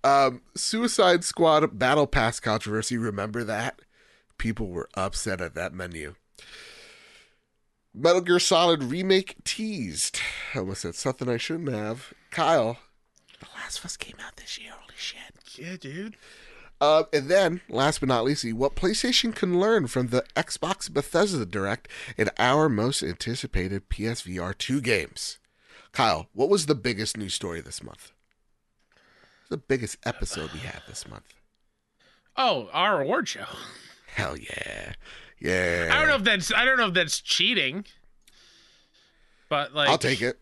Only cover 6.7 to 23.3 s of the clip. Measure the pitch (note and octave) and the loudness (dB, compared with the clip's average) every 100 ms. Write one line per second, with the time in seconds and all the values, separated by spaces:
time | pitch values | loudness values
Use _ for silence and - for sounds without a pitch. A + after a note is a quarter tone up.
6.7 | - - - - - _ _ _ _ _ | -20 -20 -20 -20 -20 _ _ _ _ _
7.7 | _ _ G2+ D#3+ F3+ F3 F3+ - F3 F3 | _ _ 0 4 4 4 2 4 4 4
8.7 | E3 B2+ D#3+ F#3 F#3+ F#3+ - - - A3 | 4 0 -2 2 2 2 -10 -8 -6 -6
9.7 | G3+ G2+ C#2+ - - - - - C3+ F#2+ | -6 -6 -4 -4 -4 -8 -8 -8 -6 -6
10.7 | F#2+ F2 E2 C#3 B2+ B2+ A#2 - E3 D#3 | -6 -8 -4 -4 -4 -4 -4 -4 -4 -4
11.7 | A2+ G#2+ A#2+ - - _ - D3+ D#3+ A2+ | -4 -6 -8 -12 -20 _ 0 4 4 2
12.7 | A#2+ _ _ _ _ _ - - - - | -2 _ _ _ _ _ -20 -20 -16 -12
13.7 | - - - - - - - - - - | -12 -12 -12 -14 -14 -18 -16 -14 -14 -14
14.7 | - - - - - - - - - D#3+ | -20 -20 -12 -12 -12 -20 -20 -20 -16 -14
15.7 | F#3 C3+ D#3 G#3+ G#3+ - - - - - | -12 -12 -12 -12 -14 -20 -20 -20 -20 -20
16.7 | - D3 D#3 D#3+ D3+ C3+ F#3+ F3 F3 - | 2 6 6 6 0 4 4 4 0 -4
17.7 | A#2 C#3+ D#3 C3 A#2+ B2 D3 A#2+ A2+ C#3 | 2 2 2 2 2 2 0 -2 0 0
18.7 | - F#3+ A3 A#3+ B3+ A#3 A3 F#3 F3 G3+ | 2 0 2 2 2 0 0 2 4 4
19.7 | A3+ C3 C3 B2 B2 - - - - G#3 | 4 2 0 0 0 0 -4 -4 -4 -4
20.7 | F#3+ - D#3+ - - G3+ E3+ G2 G2+ G2 | -4 -2 -4 0 2 2 0 -2 -2 -2
21.7 | A2+ - - - - G#2+ - B2 C#3+ D#3 | -4 -8 -16 -12 -2 0 2 4 6 4
22.7 | G#2+ A#2+ - C#2+ F2+ - | 4 0 0 -4 -4 -6